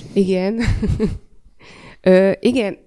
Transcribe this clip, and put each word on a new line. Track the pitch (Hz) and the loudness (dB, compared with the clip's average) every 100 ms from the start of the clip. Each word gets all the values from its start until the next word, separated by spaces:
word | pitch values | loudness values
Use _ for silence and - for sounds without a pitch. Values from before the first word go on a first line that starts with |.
| - | -6
Igen. | 196 190 185 190 226 | -2 0 0 -2 -2
<laughs> | 233 - 214 - 214 - - - - - - - - - | -2 -2 -2 -2 -2 -4 -14 -20 -20 -20 -20 -20 -20 -4
Ö, | 185 185 196 - | 4 4 4 0
igen, | 240 254 202 - | -2 -2 -4 -8